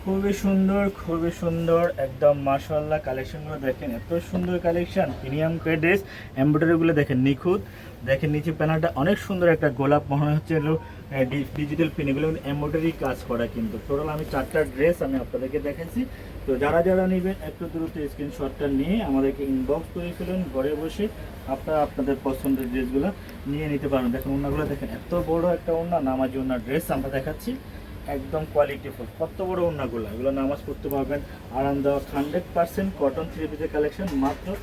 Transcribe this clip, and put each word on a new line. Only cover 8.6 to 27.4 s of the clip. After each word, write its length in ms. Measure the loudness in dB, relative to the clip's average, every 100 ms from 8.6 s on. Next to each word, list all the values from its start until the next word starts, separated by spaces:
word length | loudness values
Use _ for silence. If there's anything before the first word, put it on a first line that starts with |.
| 2 4 2 2
অনেক 160 | 2 2 0
সুন্দর, 260 | 2 4 6
একটা 140 | 4 2
গোলাপ 240 | 4 4 4
মনে 220 | 2 4 2
হচ্ছে 180 | 2 0
এলো, 120 | 2 0 -2 -14 -8 0
এ, 20 | 0
ডি-, 180 | 0 -2 -4
ডিজিটাল 320 | -4 0 0 0
পিন, 120 | 0
এগুলো 140 | 2 0
কিন্তু 140 | 0 -2
এমব্রয়ডারি 400 | -2 0 0 0 0
কাজ 140 | -4 -4 -4
করা 160 | -2 -2 -2
কিন্তু। 200 | -4 -4 -2
টোটাল 200 | -2 0 -4
আমি 100 | -2
চারটা 280 | -2 0 0 0
ড্রেস 240 | 2 2 4 0
আমি 100 | -2
আপনাদেরকে 360 | -2 -4 -2 -2 -4
দেখাচ্ছি। 340 | -6 -6 -4 -4 -8 -12 -10 -2
তো 60 | 0
যারা 160 | 4 4 4
যারা 180 | 4 4
নেবেন 240 | 2 0 -4 -8
একটু 140 | -8 -8
দ্রুত 220 | -6 -6 -4 -6
স্ক্রিনশটটা 560 | -6 -8 -4 -6 -2 0 0
নিয়ে 160 | 2 2 2
আমাদেরকে 340 | 2 2 2 0
ইনবক্স 340 | 0 2 0 -2 -6
করে 140 | -6 -6
ফেলুন। 240 | -4 -2 -2
ঘরে 180 | 0 0 0
বসে 240 | -4 -2 -4 -4 -12 -10 -6
আপনারা 260 | -6 0 2 2
আপনাদের 280 | 0 0 0 0
পছন্দের 420 | -2 0 0 0
ড্রেসগুলো 380 | -2 0 0 0 -2 -10 -12 -6
নিয়ে 160 | -4 -2
নিতে 140 | -2 0
পারেন। 160 | 0 2
দেখেন 160 | 0 0
ওড়নাগুলো 300 | -2 0 0 0
দেখেন, 180 | -2 -6 -8
এত 140 | -2 -2 2
বড় 160 | 2 2 0
একটা 140 | 0 -2
ওড়না, 180 | 2 0 2
নামাজি 260 | 0 0 0
ওড়না 200 | -2 -2 0
ড্রেস 200 | -2 0 -2
আমরা 140 | 0 -2
দেখাচ্ছি, 340 | -4 -6